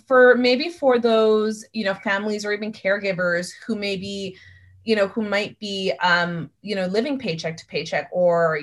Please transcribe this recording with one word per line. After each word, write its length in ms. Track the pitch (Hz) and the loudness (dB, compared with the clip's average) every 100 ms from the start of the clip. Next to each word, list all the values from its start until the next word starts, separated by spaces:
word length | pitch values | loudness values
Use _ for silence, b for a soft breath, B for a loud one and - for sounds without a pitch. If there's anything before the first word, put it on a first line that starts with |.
| - | 2
for, 280 | 254 247 240 | 6 8 6
maybe 340 | 247 254 330 | 4 2 0
for 280 | 339 277 247 | -2 2 2
those, 680 | 233 220 220 214 214 220 - | 4 4 4 4 0 -4 -10
you 100 | 220 | -6
know, 80 | 196 | -4
families 540 | 196 214 196 208 214 208 | -4 -4 -4 -2 -4 -4
or 60 | |
even 200 | 208 214 | -4 -6
caregivers 800 | 220 190 202 196 180 180 175 180 - - | -6 -2 0 -2 -2 0 0 -4 -12 -8
who 80 | 208 | -4
may 200 | 202 190 | -4 -6
be, 420 | 196 196 190 B B B B B | -6 -8 -10 B B B B B
you 120 | 220 214 | -2 0
know, 100 | 196 | 0
who 120 | 226 | -2
might 360 | 208 202 208 - | -2 -2 -4 -8
be, 340 | 208 196 190 - | -8 -4 -2 0
um, 500 | 180 175 175 170 - _ | 2 2 0 -4 -8 _
you 120 | 196 | -8
know, 120 | 196 185 | -4 -2
living 320 | 202 269 269 | -2 -2 -4
paycheck 400 | 233 165 165 160 | -4 -6 -6 -10
to 80 | - | -10
paycheck 420 | 156 165 156 143 | -8 -4 -6 -4
or, 480 | 180 180 170 165 156 | 0 2 4 2 0